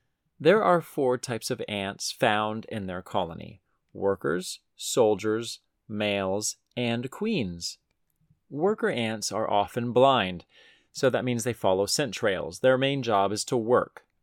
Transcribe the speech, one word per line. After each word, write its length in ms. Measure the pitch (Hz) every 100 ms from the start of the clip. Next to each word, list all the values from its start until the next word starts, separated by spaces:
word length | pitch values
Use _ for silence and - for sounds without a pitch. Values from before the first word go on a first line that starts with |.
| _ _ _ -
There 240 | 156 214
are 180 | 196 175
four 360 | - - 131 123
types 340 | - 113 -
of 100 | 110 107
ants 440 | 104 98 101 -
found 540 | - 120 107 107 110 -
in 220 | 110 95
their 140 | 90
colony: 600 | - 104 85 82 80 - _ _ _
workers, 680 | 98 98 98 - 90 92 - _ -
soldiers, 840 | - 139 110 101 107 110 117 - _ _ -
males, 680 | 104 104 101 95 101 110 - _ -
and 360 | 120 117 131
queens. 680 | - 220 196 95 85 - - _ _ _ _ _ _ _
Worker 400 | 139 185 214 214
ants 420 | 120 113 110 -
are 180 | 98 107
often 420 | 101 101 123 120
blind, 540 | 120 135 127 92 87 - _ - _ _
so 180 | - 131
that 160 | 117 127
means 180 | 120
they 100 | 123
follow 320 | 113 101 95 101
scent 280 | - 135
trails. 460 | - 101 87 73 -
Their 180 | 131 131
main 260 | 135 139
job 280 | 117 101 98
is 120 | 107 -
to 120 | 127
work 480 | 110 117 - - - _